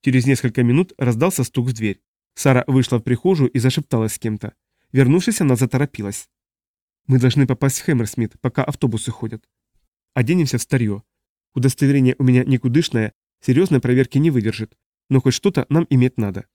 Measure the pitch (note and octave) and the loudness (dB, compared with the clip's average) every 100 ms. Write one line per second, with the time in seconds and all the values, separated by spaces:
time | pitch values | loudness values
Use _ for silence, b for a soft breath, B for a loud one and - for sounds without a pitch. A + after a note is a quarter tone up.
0 | - B2+ B2 C3 B2 G#2+ A#2+ C3+ F3+ - | 2 0 2 0 -2 0 2 2 0 -2
1 | B2 A2+ E3+ - B2 - B2 A2+ A2 G2 | -2 0 -2 -2 -4 -4 -6 -4 -6 -6
2 | _ _ _ - C#3 B2+ B2 C3+ B2 B2 | _ _ _ -2 2 2 2 0 2 -2
3 | A#2 A#2+ F3+ F3 B2+ B2 B2 - - A#2 | -2 -2 0 2 0 2 0 -2 -4 -2
4 | A2 - A2+ G#2+ G#2+ _ _ _ _ B2+ | -2 -4 -8 -6 -10 _ _ _ _ 2
5 | C3 E3+ F3+ G#3 D#3 A#2+ B2+ C3 D3 - | 4 2 0 -2 0 0 0 -2 -4 -6
6 | G2+ G#2 - _ _ _ _ _ _ _ | -10 -10 -16 _ _ _ _ _ _ _
7 | - B2+ B2 C#3+ C3+ B2+ C#3 - - C3 | 0 2 2 2 0 0 -2 -2 -4 -2
8 | A2 - A2 _ B2+ - D#3+ - C3+ A2 | -4 -6 -8 _ -6 -4 -6 -2 -4 -4
9 | - - A2 A2 _ _ _ _ _ _ | -8 -10 -12 -12 _ _ _ _ _ _
10 | _ - A#2+ F3+ C#3+ A#2+ - C3 A2 G2+ | _ -4 0 2 0 -2 -2 -2 0 -4
11 | _ _ _ _ _ C3+ C3 - C#3 C#3 | _ _ _ _ _ 0 0 2 0 4
12 | B2+ - B2+ B2+ B2+ B2+ B2+ C3+ E3 A#2 | 2 2 2 2 2 0 2 0 0 -2
13 | G#2+ _ _ _ - B2 F#3 C3 A#2+ B2+ | -4 _ _ _ 0 2 2 2 2 0
14 | B2+ C3+ D#3+ C3 G#2+ G#2+ A2 _ _ _ | 0 0 0 0 -2 -6 -12 _ _ _
15 | _ C3 C3+ - G3+ F#3 - D3+ E3 C3 | _ 2 2 0 -2 -2 0 -2 2 2
16 | B2 - G2+ F#2 - | 2 0 -6 -6 -16